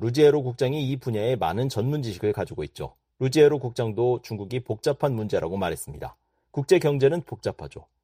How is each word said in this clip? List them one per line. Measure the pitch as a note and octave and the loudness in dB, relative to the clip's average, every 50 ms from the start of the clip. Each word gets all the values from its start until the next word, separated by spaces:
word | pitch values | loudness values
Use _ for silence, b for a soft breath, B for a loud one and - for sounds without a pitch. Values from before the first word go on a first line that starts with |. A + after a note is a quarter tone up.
루지에로 | A2 A#2 A#2+ D3+ D3+ D3 C#3+ D3 B2+ | -4 -2 4 6 6 6 6 4 0
국장이 | B2+ A#2+ - C3+ B2+ C#3+ D#3 C#3 B2+ | -4 -4 -2 -2 -2 0 -2 -2 -4
이 | C#3 | -4
분야에 | B2+ - C3 A2 G#2 G#2+ B2 C3 | -4 -4 -4 -2 0 0 0 0
많은 | G2+ F2 D#2+ F2 G#2+ C3 C#3 | 0 0 -2 0 -2 -2 -2
전문 | - G2+ A2 C3 D3 D3+ B2+ | -2 -2 -2 0 -2 -2 -4
지식을 | A2+ F#2 F2 - G#2 G#2 | -6 -6 -2 -2 -2 0
가지고 | G#2 - - - - D2+ | 0 -4 -6 -6 -8 -10
있죠. | D2 - - D2 C2 - _ _ _ _ - | -10 -10 -10 -12 -12 -12 _ _ _ _ -4
루지에로 | C3 C3 B2+ D#3 D3 D3 D3+ C#3 | -2 2 6 6 8 8 6 2
국장도 | C3 A#2+ A#2 - A#2+ A2 G#2 A2 A#2+ B2 B2 A#2 - | -2 -6 -4 -4 -4 -2 -2 0 0 0 0 -2 -4
중국이 | - A2+ G2 G2+ F#2+ B2 A#2+ - | -8 -8 -8 -8 -6 -8 -8 -6
복잡한 | - A2 G#2+ - D3+ C#3+ - - C#3+ B2+ | -6 -8 -4 -2 -2 -2 0 0 -2 0
문제라고 | A2 G#2+ G2+ G2+ F2+ D#2+ E2 F#2 | -2 -2 -2 -2 -2 -2 -2 -4
말했습니다. | G2 F#2+ F2 D#2+ - - - D2+ - - - - _ _ _ _ _ _ _ | -4 -4 -4 -4 -6 -8 -14 -14 -14 -14 -14 -16 _ _ _ _ _ _ _
국제 | - D3 C#3 - F#3+ F3 | -8 -6 2 4 4 4
경제는 | D3+ D3 C#3+ C3+ C3+ C#3 D#3+ F3 - | 4 2 2 4 4 2 2 0 -4
복잡하죠. | - A#2+ - - G#2 F#2 - D#2 C#2 - - - _ _ _ | -8 -12 -8 -6 -6 -6 -6 -10 -14 -16 -18 -20 _ _ _